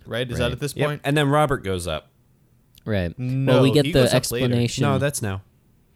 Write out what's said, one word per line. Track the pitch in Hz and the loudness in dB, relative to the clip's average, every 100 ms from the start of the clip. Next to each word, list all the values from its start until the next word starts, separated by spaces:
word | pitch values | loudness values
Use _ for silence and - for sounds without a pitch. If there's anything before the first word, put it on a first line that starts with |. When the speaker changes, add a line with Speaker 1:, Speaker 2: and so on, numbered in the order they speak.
| - | -10
Speaker 1:
right? | 113 123 | -8 -6
Is | 95 | -4
that | |
Speaker 2:
Right. | 120 | -4
Speaker 1:
at | 123 | -4
this | 143 139 | -6 -2
Speaker 3:
Yep. | 147 | -4
Speaker 1:
point? | 147 | -2
Speaker 3:
And | 143 151 | -2 0
then | 139 | 2
Robert | 147 151 131 | 2 2 0
goes | 95 92 85 | -4 -4 -4
up. | 76 - _ _ _ _ _ _ _ | -8 -10 _ _ _ _ _ _ _
Speaker 2:
Right. | - 101 87 - | -6 -2 -4 -4
Speaker 1:
No, | 127 131 135 | -4 -2 2
Speaker 2:
Well, | 123 | 4
we | 131 | 6
get | 139 139 | 4 4
Speaker 1:
he | |
Speaker 2:
the | 139 | 4
Speaker 1:
goes | 120 | 4
up | 127 - | 2 0
later. | 120 | -2
Speaker 2:
explanation. | 127 120 120 - | 0 0 0 0
Speaker 3:
No, | 143 135 | 0 0
that's | 143 - | -2 -4
now. | 107 95 - _ _ _ _ | -6 -6 -10 _ _ _ _